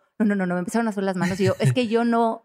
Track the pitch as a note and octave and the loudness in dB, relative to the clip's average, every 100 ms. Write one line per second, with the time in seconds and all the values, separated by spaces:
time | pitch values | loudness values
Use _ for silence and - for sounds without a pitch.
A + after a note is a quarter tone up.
0 | _ - A3 G3+ F3+ F3+ F3+ A3+ A#3 G3+ | _ -2 0 2 0 -2 -2 -2 -2 -2
1 | G3 F#3 F3+ F#3+ F#3+ - C3+ B2+ A#3 A3+ | -2 0 -2 0 0 2 0 2 0 0
2 | A#3 A#3 A3+ A3+ | 2 2 0 -2